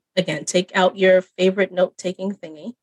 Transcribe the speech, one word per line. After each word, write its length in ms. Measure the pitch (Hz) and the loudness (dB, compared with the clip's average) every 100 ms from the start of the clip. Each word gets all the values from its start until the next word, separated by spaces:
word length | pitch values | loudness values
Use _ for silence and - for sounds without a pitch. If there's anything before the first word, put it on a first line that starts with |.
| _ - | _ -4
again, 300 | 180 151 - | -4 -6 -4
take 260 | 180 180 196 | -2 -2 0
out 200 | 185 - | 0 2
your 280 | 190 185 | 4 4
favorite 480 | 180 - 185 190 190 | 2 0 0 2 -2
note-taking 600 | 180 180 - 180 185 190 | 0 -2 -2 -8 -6 -8
thingy 400 | 202 165 156 185 247 | -8 -14 -16 -16 -18